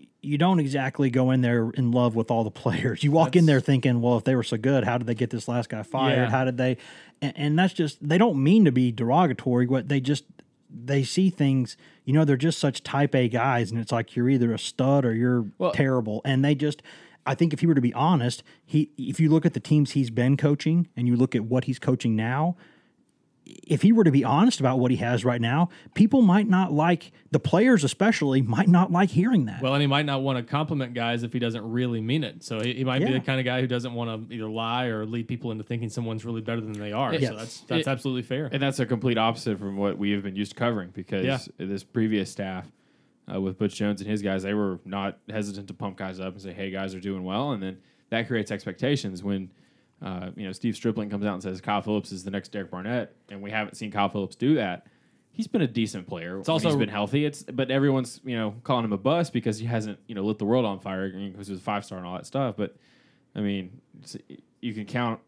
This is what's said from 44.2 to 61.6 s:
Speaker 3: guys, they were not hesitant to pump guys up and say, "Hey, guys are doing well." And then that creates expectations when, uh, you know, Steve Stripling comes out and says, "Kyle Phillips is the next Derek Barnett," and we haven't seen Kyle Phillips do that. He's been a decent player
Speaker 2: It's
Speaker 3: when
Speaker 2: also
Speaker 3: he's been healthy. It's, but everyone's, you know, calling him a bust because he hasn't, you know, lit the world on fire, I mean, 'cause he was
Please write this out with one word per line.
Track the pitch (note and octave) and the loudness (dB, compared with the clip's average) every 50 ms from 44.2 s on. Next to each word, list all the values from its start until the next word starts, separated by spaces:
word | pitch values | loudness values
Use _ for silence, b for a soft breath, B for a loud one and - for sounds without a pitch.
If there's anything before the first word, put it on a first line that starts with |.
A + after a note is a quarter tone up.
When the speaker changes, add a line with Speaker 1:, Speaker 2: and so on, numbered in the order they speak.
Speaker 3:
guys, | G#2 G2 F#2+ F#2+ | -2 -4 -4 -4
they | F#2 G2 G#2 | -4 -2 -2
were | G#2 G#2 G2 F2+ E2+ - | -2 -2 -2 -4 -8 -10
not | F#2 G2 G2 G2 G2 F#2+ - _ - | -10 -8 -6 -6 -6 -8 -10 _ -10
hesitant | G#2+ G#2+ G#2 G#2 G2 G2+ G2 G2 | -8 -6 -6 -6 -8 -10 -12 -14
to | F#2 | -12
pump | - A2+ G2+ F#2 | -10 -10 -10 -8
guys | - F#2+ F#2+ F#2 F#2 | -8 -10 -10 -10 -8
up | F#2 F#2+ F2+ | -10 -10 -10
and | G2 | -12
say, | F#2+ F#2+ | -14 -14
"Hey, | E2+ G2 G2 F#2+ | -12 -10 -8 -8
guys | F#2 G2 G2 F#2+ F#2+ | -6 -6 -6 -6 -8
are | F#2 | -8
doing | F2+ G2+ G2 F#2 F#2 | -6 -6 -6 -6 -6
well." | F#2 F#2+ A2+ C#3 D3 | -4 -4 -4 -2 -4
And | C3 G2+ | -4 -4
then | F#2+ F#2+ F#2+ b b b b b b _ | -6 -8 -10 b b b b b b _
that | A2+ A#2 A2+ - | -4 -4 -2 -2
creates | B2 A2+ G2+ - | -2 -4 -2 -4
expectations | G#2+ G2 - G2+ F#2 - B2+ C3 C#3+ C3 - G2+ F#2 F2 F#2 | -6 -8 -6 -10 -6 -4 -2 -2 0 -2 -2 -6 -8 -6 -4
when, | G2+ G2 F#2+ F#2+ F#2 b b b b b b b b b _ | -4 -4 -4 -6 -8 b b b b b b b b b _
uh, | - F#2+ F#2 F2+ F#2 F#2 - | -12 -10 -10 -10 -10 -10 -10
you | - G#2 | -10 -10
know, | F#2+ | -10
Steve | F#2+ - - A#2 G#2 | -8 -4 -4 -4 -2
Stripling | - - A#2 G#2+ A#2 G#2+ G#2 | 0 -2 -2 -2 -2 -4 -6
comes | G#2 G2+ G2+ | -4 -4 -2
out | G#2 F#2+ | -2 -4
and | F#2 | -4
says, | G2 F#2+ F#2 F#2+ | -6 -8 -10 -6
"Kyle | - - G#2 G2+ | -4 -2 -2 -2
Phillips | - G#2+ G#2+ G#2 F2+ - | 0 0 -2 -2 -2 -6
is | G2 F2+ | -10 -12
the | F2 G2 | -8 -8
next | G2 G2 - - | -8 -8 -8 -8
Derek | - G#2 F#2 E2 | -10 -12 -10 -10
Barnett," | - F2+ F#2 A2 A#2+ B2 G#2+ - _ _ _ - | -10 -10 -6 -4 -4 -4 -6 -6 _ _ _ -18
and | G2+ G2 | -16 -14
we | G2+ G2+ | -12 -6
haven't | A2 A2 G#2+ G2+ - | -6 -4 -6 -6 -8
seen | - A2+ G#2 | -10 -10 -6
Kyle | G#2 G#2 G2+ F#2+ | 0 0 0 0
Phillips | - G#2 F#2+ F2+ - | 0 -2 -4 -6 -4
do | - B2 C3+ D#3 | -2 0 2 2
that. | C#3 G#2+ F#2 F2 - - b b b b b b b b b | 2 0 -2 -4 -8 -12 b b b b b b b b b
He's | _ - A3+ - | _ -10 -6 -4
been | - A3 | 0 0
a | D#3+ | 0
decent | A#2+ G#2+ A#2+ A2 G2+ - G2 F2+ | 0 0 -2 -2 -2 -4 -8 -10
player | - G2 E2+ E2 F2 F#2 G2 | -10 -10 -10 -8 -10 -10 -6
Speaker 2:
It's | - | -4
Speaker 3:
when | E3 | -2
Speaker 2:
also | E3 D#3 - E3 | 0 0 2 2
Speaker 3:
he's | D3 | 2
been | C#3 A2+ G#2 | 2 0 0
healthy. | G#2+ G#2 G#2 G2+ C3+ D3 D3+ | 0 -2 -2 0 0 0 0
It's, | D3 C#3+ - | -2 -4 -8
but | - - B2+ B2 C3+ B2 | -12 -8 -4 -4 -2 0
everyone's, | C3 C#3 C#3 C#3+ C3+ C3 B2+ A#2+ - - - | 2 2 4 4 2 2 0 -4 -8 -12 -10
you | C3 B2 | -6 -4
know, | A2+ A2 G#2+ G2+ A#2 | -4 -4 -4 -6 -6
calling | - - C3 B2 A2+ | -4 -2 -2 0 0
him | G#2+ | -2
a | G#2 G2 | -2 -2
bust | G2+ C3 D#3+ E3+ E3+ - | 0 0 0 0 0 -2
because | - B2 - A#2 G#2+ G#2+ | -4 -2 -2 -2 -4 -4
he | A2+ | -4
hasn't, | A#2 A#2 A2+ G#2+ G#2+ G2 - _ | -4 -4 -4 -4 -6 -10 -12 _
you | - A2+ | -12 -8
know, | G2 G2 | -4 -2
lit | G#2+ G#2+ - | -2 -2 -2
the | G#2 | 0
world | G2+ A#2+ B2+ A#2+ | 0 2 2 0
on | G#2 G2 F#2 | 0 -4 -6
fire, | - G2 F#2+ F#2+ G2 F#2+ | -8 -8 -6 -6 -6 -6
I | F#2 | -8
mean, | F#2+ G2+ G2 | -10 -12 -12
'cause | F#2 G2+ G2 F#2+ | -12 -14 -12 -12
he | |
was | G2 F2+ | -12 -8